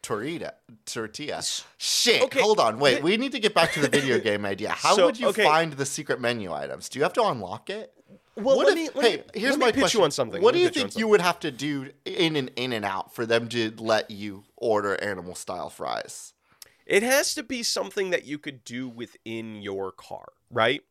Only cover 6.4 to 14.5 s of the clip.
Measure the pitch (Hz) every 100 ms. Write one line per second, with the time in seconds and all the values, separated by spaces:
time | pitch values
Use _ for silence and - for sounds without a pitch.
6.4 | 95 73 71 67 - 123 160 214 214 135
7.4 | 92 107 - 202 220 _ _ 196 _ -
8.4 | 214 269 370 330 320 - 240 160 - 214
9.4 | 240 285 254 254 190 226 160 143 120 98
10.4 | 208 339 359 330 233 220 220 208 175 175
11.4 | 165 120 143 143 131 - - - 165 156
12.4 | 127 - 127 113 101 95 - - 117 117
13.4 | 117 117 110 113 113 107 - 101 104 98
14.4 | _